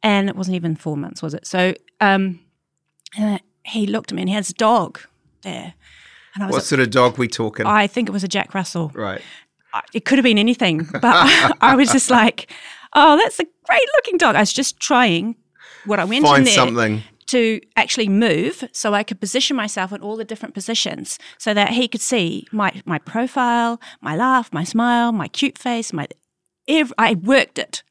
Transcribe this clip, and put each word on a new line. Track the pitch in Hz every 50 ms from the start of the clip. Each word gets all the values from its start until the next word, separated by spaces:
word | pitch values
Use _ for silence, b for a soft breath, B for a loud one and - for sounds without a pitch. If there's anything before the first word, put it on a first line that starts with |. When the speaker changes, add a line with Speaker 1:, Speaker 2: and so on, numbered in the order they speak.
| -
Speaker 1:
And | 220 208 202 196 196
it | 190
wasn't | 196 190 180 185
even | 180 170 170 160
four | 151 - 160 151
months, | 143 143 - - - -
was | 156 143
it? | 170 _
So, | - - - - 185 185 - _ _ _ _
um, | 220 202 196 196 190 190 180 165 _ _ _ _ _ _ _ _ _ _ _ _ _ - - 208
uh, | 208 214 208 190 _ _ _ _ _
he | - - 226 208
looked | 196 202 220 - - -
at |
me | - 185
and | 185
he | 196
had | 214 196
his | - 175
dog | _ 233 214 233 233 185 - - - - _ _ _ _ _ _ _ _
there. | 196 180 - - 175 170 b b b b b b b b b b b b
And | 196 202
I |
was | 190 -
Speaker 2:
What | 135
Speaker 1:
like, | 135
Speaker 2:
sort | - - 135
of | 131 117
dog | 104 131 123 123 113 -
we | 127 117
talking? | - - 117 107 - - 110
Speaker 1:
I | - 208 214 208
think | 202 - 247 240 202
it | 196
was | 202 185
a | 196
Jack | - 202 190 - -
Russell. | 196 185 - - 170 165 156 135
Speaker 2:
Right. | 123 110 98 95 - B B B B B _ _ _ _ _ -
Speaker 1:
I, | - - _ _
it | 226 -
could | - 262 269
have | 220
been | 247 226 208
anything, | 208 233 247 240 233 185 165 151 170 - -
but | - -
<laughs> | 240 - - - 269 - - - - - -
I | - 240 269
was | 254 277 240
just | - 269 247 -
like, | 254 240 220 233 - - - B B B B B B B B B B
"Oh, | - 285 320 294
that's | 311 427 - - -
a | 359 311 _ _ _
great | - 719 679 539 554 587
looking | 605 - - 381 349
dog." | 359 269 214
I | -
was | 214 196 -
just | - 277 - - _
trying | - - 294 247 254 226 170 165 185 220 233 _ _ _ _ B B B B B B
what | 202 208 202
I | 170
went | 185 220 262 302
Speaker 2:
Find | - 143 139
Speaker 1:
in | 131
there | 131 202
Speaker 2:
something. | 196 - 123 117 120 113 107 107 107 110 - _ _ _ -
Speaker 1:
to | - 254 233 226 220 214 - _ _
actually | - 220 240 - - 226 202
move | 190 202 233 226 165 151 180 262 359 - - - _
so | - - 220 208
I | 202 214
could | - 214 185
position | - 190 - 247 269 - 294
myself | 254 214 208 - - 185 185 202
in | 202 -
all | 208 214
the | 220 226
different | 220 226 214 - - -
positions | - 190 - 226 226 - 202 - - - - - B B B B B
so | - 226 208
that | 202 202 -
he | 233 240 254 233
could | - 220 -
see | - - 233 185 165 - 95 - _ -
my, | 214 208 190 - 196 -
my | - 175 147
profile, | _ - - 220 240 262 - 277 254 240 240 240 233 233 233 240 B B B B
my | - - 151
laugh, | 160 233 262 262 262 233 - -
my | 156 165
smile, | - - 220 233 240 240 240 233 240 233
my | 208 156 -
cute | _ - - 277 -
face. | - - 262 240 233 226 - -
My | 160 139 - - _ _ _ _ _ _ _ _ _ _ -
ev-, | 285 320 302 240 - -
I | 220 226 233
worked | 175 160 202 269 269 - - _ -
it | - - - - - _